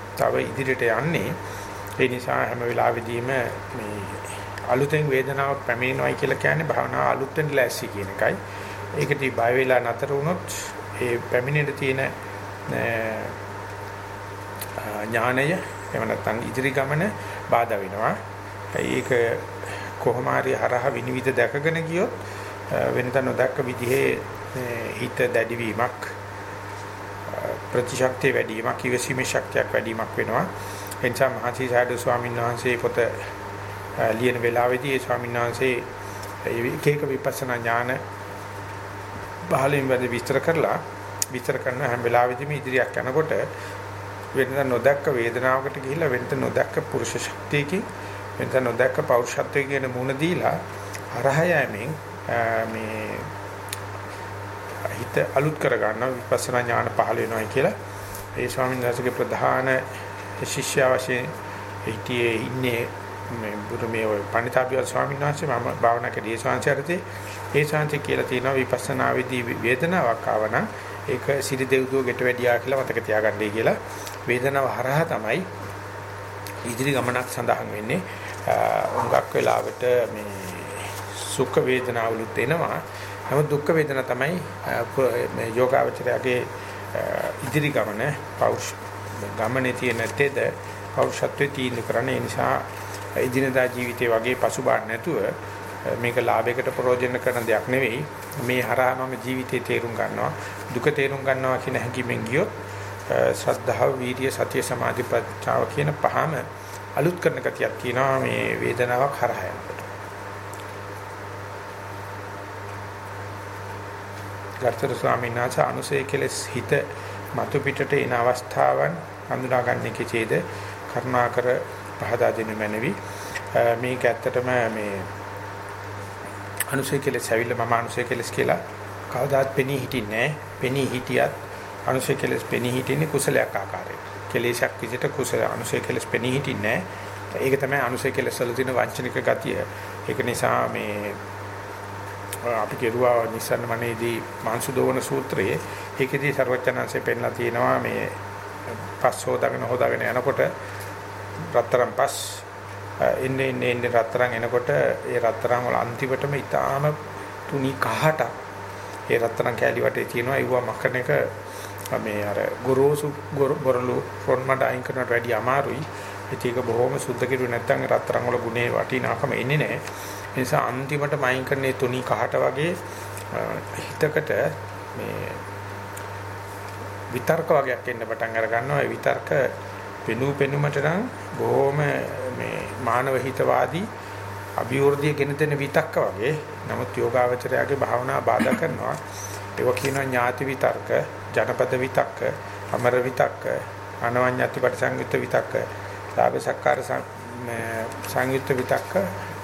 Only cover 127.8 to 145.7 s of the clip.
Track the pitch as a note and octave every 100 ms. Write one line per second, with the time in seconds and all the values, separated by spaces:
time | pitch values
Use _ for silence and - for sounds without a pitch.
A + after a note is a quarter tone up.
127.8 | A#2 - B2 A#2+ - - B2 - - -
128.8 | - - - B2 C#3 C#3 C3+ - C3 C#3
129.8 | A#2+ B2+ G#2 A2 C#3 D3 - - B2+ C#3
130.8 | B2 B2 - B2 B2+ - - - - -
131.8 | - C3 C3 C3 B2+ B2 - A#2+ B2 B2+
132.8 | C3 C#3+ D#3 C#3 - B2+ A#2 G2+ G2 F#2
133.8 | F#2 - - - - B2 A#2+ A#2 B2+ -
134.8 | A#2+ B2 - - B2+ A#2+ A2+ A2+ A#2+ B2
135.8 | - B2 - A#2 B2 C3+ C#3 G#2+ G#2 D3
136.8 | F#3 - - - - - C3 C3+ C3 C#3+
137.8 | B2 B2+ C3+ C3+ A#2+ - A#2+ A#2 C3 A#2+
138.8 | A#2 - B2 B2+ B2 A#2 B2 F#2+ - -
139.8 | - - - - A#2+ A2+ A#2+ A#2+ A#2+ A2
140.8 | G#2+ G#2 G#2 G2 - - - - - -
141.8 | - - - - - - A#2+ A2+ G#2+ A2
142.8 | A#2 A#2+ B2 A#2+ A2+ A2+ - A#2+ A#2+ A2+
143.8 | A#2 A2 A#2 A2+ - - A2 A#2+ - B2+
144.8 | B2+ B2+ - C3+ - - A2+ D3 -